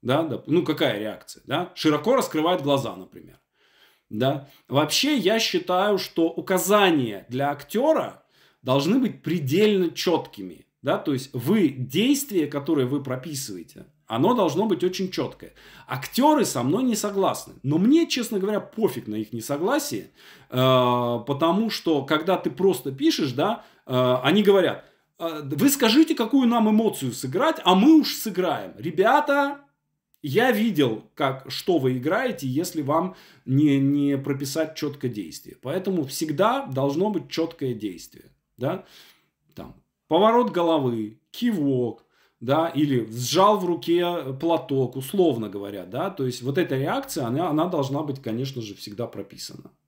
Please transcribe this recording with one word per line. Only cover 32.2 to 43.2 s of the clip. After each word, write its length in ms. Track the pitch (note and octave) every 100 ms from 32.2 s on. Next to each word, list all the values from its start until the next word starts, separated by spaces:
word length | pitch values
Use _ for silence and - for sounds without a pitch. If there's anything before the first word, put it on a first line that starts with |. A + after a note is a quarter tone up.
| B3+ G#3 C3
если 360 | B2+ F3 E3
вам 340 | C3+ D#3 F#3 - - _ -
не, 340 | C3+ D3+ C#3
не 380 | C#3 C#3+ C#3+ C#3
прописать 580 | C3+ C#3 C#3 D#3+ D#3 -
чётко 320 | D3 C#3 B2+
действие. 480 | G#2 E2 - - -
Поэтому 420 | B2 E3+ F#3+ F#3
всегда 640 | C3+ - D#3+ D3 G3+ C4 B3+
должно 420 | C3+ C#3 C#3+ G3+
быть 200 | G3 -
чёткое 440 | - D#3+ - C3+
действие. 520 | A2+ G#2 E2+ - - - _ _ _
Да? 280 | B2 F#3 - - - _ _ _ _ -
Там, 260 | E2 - _ _ _
поворот 440 | D#3 G#3+ A#3 A#3
головы, 680 | F3 E3+ D#3+ C3 A#2 G#2+ A#2 _
кивок, 720 | - A#3+ G#3 C#3 C3 B2 - _ _ _ _
да, 280 | A#2 C#3+ E3
или 400 | C#3 D3 C3 G#2+
сжал 480 | A2+